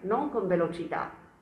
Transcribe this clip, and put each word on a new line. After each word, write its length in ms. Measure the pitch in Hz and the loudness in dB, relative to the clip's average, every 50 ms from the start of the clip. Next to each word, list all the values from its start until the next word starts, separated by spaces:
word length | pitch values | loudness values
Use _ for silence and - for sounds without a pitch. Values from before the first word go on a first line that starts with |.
non 300 | - 190 220 262 294 285 | -2 0 0 0 0 0
con 160 | - 226 190 185 | 0 0 2 2
velocità 640 | 180 170 165 160 170 170 160 - - - - - - - - - - - | 4 4 2 2 0 -4 -6 -4 -4 -4 -4 -6 -8 -14 -20 -20 -20 -20